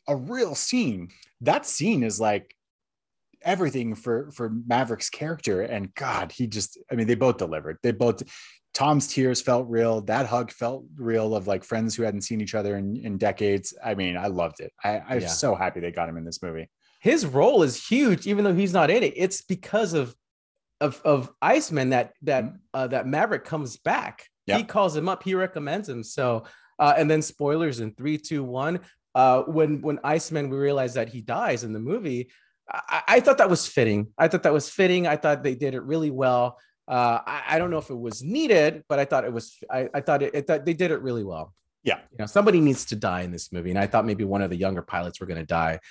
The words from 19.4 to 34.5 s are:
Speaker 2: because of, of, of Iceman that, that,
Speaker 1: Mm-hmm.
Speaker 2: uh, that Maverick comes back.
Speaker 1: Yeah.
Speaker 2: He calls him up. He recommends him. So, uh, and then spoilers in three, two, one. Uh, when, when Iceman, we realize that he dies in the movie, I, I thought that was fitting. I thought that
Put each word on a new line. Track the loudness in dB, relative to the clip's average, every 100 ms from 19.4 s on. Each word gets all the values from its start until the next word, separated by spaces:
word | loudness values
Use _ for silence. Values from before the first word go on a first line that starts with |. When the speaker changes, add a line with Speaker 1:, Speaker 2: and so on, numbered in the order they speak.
Speaker 2:
because | -6 -6 -2 -2 0
of, | -2 -4 -8 _ _ _ _ _ -4
of, | -4 0
of | 2 2 0 -2
Iceman | 2 2 2 -2 2
that, | 2 0 _
that, | -2 0
Speaker 1:
Mm-hmm. | -2 -8 _
Speaker 2:
uh, | -6 -4
that | -2 -2
Maverick | 0 0 -2
comes | -4 -6 -6 -6
back. | -2 -2 -4 -12 -20 _ -2
Speaker 1:
Yeah. | -2
Speaker 2:
He |
calls | 0 2 2 0
him | -2
up. | -4
He | -2
recommends | -2 -2 -4 -6 -6 -6
him. | -10
So, | -8 -2 0 0 -4 -20 _ 2
uh, | 4 6
and | 4
then | 2
spoilers | 0 -2 0 0 0 -2
in | -6
three, | -6 -6 -4
two, | -4 -6
one. | -4 -4 -2 -4 -8 _ _
Uh, | 4 6 6
when, | 2 2 2 0
when | -2 -2
Iceman, | 0 -2 -2 -4 -4
we | -2
realize | 0 0 0
that | -2 -6
he | -6
dies | -6 -2 -2 -2
in | -4
the | -6
movie, | -4 -4 -4 -6 -8 _ _ _ -12
I, | -10 -4 -4 4
I | 4
thought | 6 6
that | 6
was | 4 0
fitting. | 2 2 2 -2 2
I | 2
thought | 4
that | 2